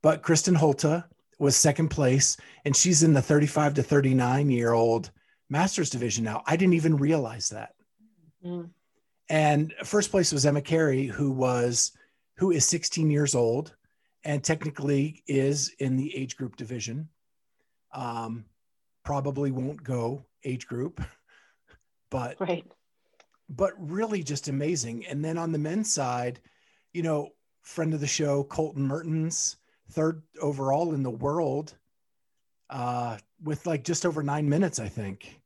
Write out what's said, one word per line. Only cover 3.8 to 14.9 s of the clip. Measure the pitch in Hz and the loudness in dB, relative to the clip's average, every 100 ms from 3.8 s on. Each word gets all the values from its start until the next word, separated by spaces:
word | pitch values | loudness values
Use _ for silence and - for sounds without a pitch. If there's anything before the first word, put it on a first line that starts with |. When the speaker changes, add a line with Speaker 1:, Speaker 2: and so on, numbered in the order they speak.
Speaker 1:
thirty-nine-year-old | 127 143 139 131 123 131 147 123 117 117 117 113 - _ _ _ _ | 2 4 4 2 2 2 2 2 4 4 4 2 -2 _ _ _ _
Masters | 139 185 - 160 | 0 0 0 -2
division | 127 120 113 | -2 -2 -2
now. | 113 107 - | -2 -4 0
I | 170 | 4
didn't | 185 170 | 4 4
even | 160 151 | 4 2
realize | 139 160 120 113 - | 4 2 0 -4 -6
that. | 107 110 _ _ _ _ _ 160 _ 180 | -6 -14 _ _ _ _ _ _ _ -10
Speaker 2:
Mm. | 175 170 _ _ _ _ _ _ | -10 -10 _ _ _ _ _ _
Speaker 1:
And | 156 151 147 156 - | 2 4 2 0 -6
first | - 208 208 | -2 0 2
place | 196 175 | 2 2
was | 147 139 | 2 2
Emma | 147 | 2
Carey, | 143 160 156 131 135 | 0 2 4 2 -2
who | 104 143 | -2 -2
was, | 131 127 123 120 120 - _ _ _ _ - | 0 0 2 0 0 -2 _ _ _ _ -2
who | 185 | 2
is | 165 - | 2 2
sixteen | 175 - - 156 | 0 -2 0 2
years | 147 143 | 2 2
old | 123 117 120 156 _ _ _ _ _ | 2 2 0 -4 _ _ _ _ _
and | 156 147 | -6 -4
technically | 139 160 156 143 139 | -2 -2 -4 -4 0